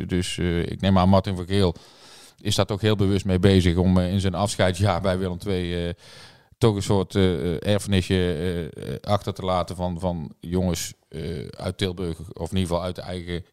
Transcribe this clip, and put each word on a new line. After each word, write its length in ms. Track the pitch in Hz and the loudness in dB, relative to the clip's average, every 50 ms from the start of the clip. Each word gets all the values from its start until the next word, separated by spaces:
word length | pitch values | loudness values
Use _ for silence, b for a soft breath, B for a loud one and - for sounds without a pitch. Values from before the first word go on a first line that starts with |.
| 80 | -4
dus, 320 | 92 92 90 90 - - - | -2 -2 -2 -2 -2 -2 -2
eh, 200 | 85 87 85 85 82 | -2 0 0 0 -2
ik 140 | - - - | -4 -4 -2
neem 180 | 92 98 98 92 | 2 4 4 6
aan 100 | 90 95 | 6 6
Martin 280 | 101 95 - 101 95 | 6 6 4 2 -2
van 100 | 90 90 | -6 -4
Geel 280 | 87 98 101 95 87 80 B B B B B B B B B B B B B | -2 0 2 2 2 0 B B B B B B B B B B B B B
is 140 | - 104 - | -4 -2 0
daar 120 | - 98 | 0 0
toch 140 | - 107 95 | 0 0 0
heel 160 | 110 107 107 | 2 2 2
bewust 280 | 101 101 95 101 92 - | 2 2 2 2 0 0
mee 140 | 95 92 90 | 0 2 4
bezig 380 | 90 98 95 92 87 92 82 | 6 6 6 6 6 4 4
om, 220 | 90 90 92 92 92 | 4 4 4 4 4
eh, 140 | 90 87 95 | 2 2 0
in 80 | 98 | 0
zijn 140 | 92 98 87 | 0 0 0
afscheidsjaar 640 | 82 104 101 - - 95 92 90 87 104 104 87 85 | 0 -2 -2 0 2 2 2 2 2 0 0 2 0
bij 180 | 92 98 90 92 | 0 0 0 0
Willem 200 | 95 90 87 87 | -2 -4 -6 -6
twee, 480 | - 104 95 90 90 87 87 87 87 | -4 -4 -2 -2 -2 -2 -4 -4 -4
eh, 80 | 87 87 B B B B B B B B B B B B _ | -4 -6 B B B B B B B B B B B B _
toch 160 | - 117 101 | 2 2 4
een 60 | 101 98 | 2 0
soort, 320 | - 104 98 90 - - | 0 2 2 0 0 2
eh, 400 | 101 95 92 87 69 71 87 82 | 2 4 4 2 0 -2 -2 -4
eh, 120 | - - 101 104 | -2 -2 0 0
erfenisje, 420 | 98 - 101 98 92 87 - 98 | 0 0 0 0 0 2 2 2
eh, 500 | 92 90 90 85 73 87 92 87 87 82 69 - - 50 - 67 | 2 2 0 -2 -2 -4 -4 -4 -4 -6 -8 -10 -12 -10 -8 -8
eh, 60 | - | -8
achter 320 | - - 104 101 - 107 95 | -2 -2 -2 0 -2 -4 -8
te 80 | - 95 | -4 -2
laten 320 | 92 92 90 85 - 90 | -2 0 0 -2 -2 -4
van, 240 | 90 90 90 87 82 | -4 -4 -4 -4 -4
van 320 | 90 90 87 85 73 - - _ | -2 -4 -4 -4 -6 -10 -12 _
jongens, 540 | - 82 87 92 92 90 85 - - - - - _ _ | -8 -4 -2 0 0 0 0 -2 -4 -8 -12 -16 _ _
eh, 400 | - 78 82 85 85 71 52 50 | -12 -10 -8 -8 -8 -8 -10 -12
uit 300 | - - - 92 90 - | -12 -8 -6 -6 -4 -2
Tilburg, 400 | 101 92 90 90 92 85 78 - | -2 -2 -2 -4 -4 -4 -6 -6
of 320 | 82 - - - 85 78 | -10 -14 -10 -10 -8 -4
in 60 | - | -2
ieder 140 | 95 92 82 | -2 0 0
geval 120 | 85 85 90 | -2 -2 -2
uit 120 | 92 85 | -4 -6
de 60 | - - | -8 -10
eigen 420 | - 92 92 85 87 87 85 - _ | -10 -10 -10 -8 -8 -8 -8 -8 _